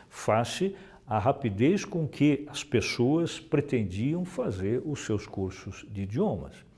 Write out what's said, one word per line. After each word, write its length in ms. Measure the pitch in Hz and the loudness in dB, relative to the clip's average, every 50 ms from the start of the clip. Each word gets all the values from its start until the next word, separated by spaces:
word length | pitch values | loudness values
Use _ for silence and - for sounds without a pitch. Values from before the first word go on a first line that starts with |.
| - - | -20 -18
face 680 | - - - - 107 113 120 - - - 185 196 196 - - - - - - | -16 -4 0 2 4 4 2 0 0 -2 -2 -2 -2 -4 -12 -18 -20 -20 -8
à 120 | - 107 107 | -2 -2 2
rapidez 640 | 95 131 139 - - 113 98 98 120 151 196 202 - | 4 2 2 2 0 -2 2 4 4 4 4 2 0
com 220 | - - 170 156 135 | -2 -2 -2 -2 -4
que 380 | - - 147 147 147 135 - - | 0 4 4 4 4 4 0 -6
as 140 | - - - | -10 -10 -4
pessoas 760 | - - 113 98 - - - 120 127 151 165 170 156 - - | 0 0 2 2 2 0 2 2 4 4 2 2 0 -2 -8
pretendiam 840 | - - - 147 139 - - 123 107 90 87 98 113 139 156 175 180 | -4 0 2 2 2 2 0 0 0 0 -2 -2 0 0 0 0 -2
fazer 560 | 175 - - 247 180 107 90 95 98 117 127 - | -4 -4 -4 -2 -2 -2 -2 0 0 0 0 0
os 200 | 156 143 - - | -2 -6 -6 -2
seus 220 | - 110 101 - - | -2 -2 -2 -2 -4
cursos 580 | - 104 95 92 92 - - 104 95 - - - | -6 -4 -4 -4 -4 -8 -12 -14 -14 -14 -14 -12
de 120 | 107 101 | -8 -6
idiomas. 540 | 98 95 101 139 208 208 135 87 67 67 - - - - - | -6 -4 -2 0 0 0 0 -2 -6 -10 -14 -18 -20 -20 -20